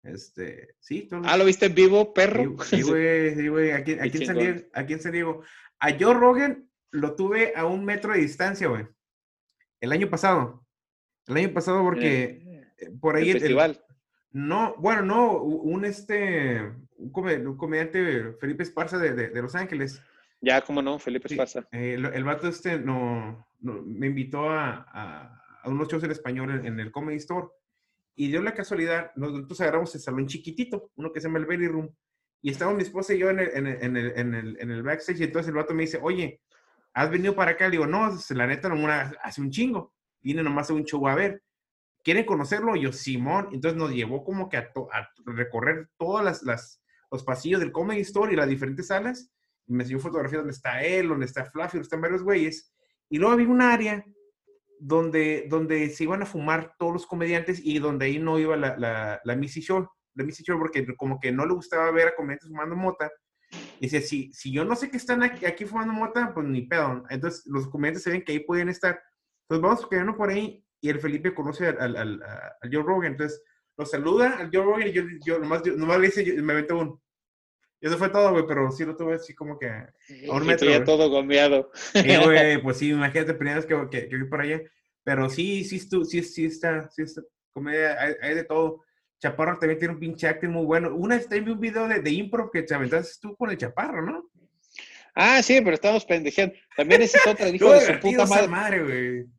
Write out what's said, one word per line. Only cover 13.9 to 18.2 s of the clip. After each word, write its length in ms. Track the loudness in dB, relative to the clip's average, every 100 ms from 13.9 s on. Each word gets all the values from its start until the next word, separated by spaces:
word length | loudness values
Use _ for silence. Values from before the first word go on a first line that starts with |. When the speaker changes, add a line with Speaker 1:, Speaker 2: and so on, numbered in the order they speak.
| _ _ _ _
Speaker 1:
No, 440 | -8 -2 0 0 0
bueno, 240 | 0 2
no, 400 | 2 4 4 2
u-, 200 | -2 -2 -2
un, 120 | -2
este, 760 | -4 -6 -4 -2 0 0 0 -2 -4 -10 -20 _
un 140 | -10
come-, 240 | -6 -2 -2 -2
un 100 | -6
comediante, 760 | -4 -2 -2 -2 0 -2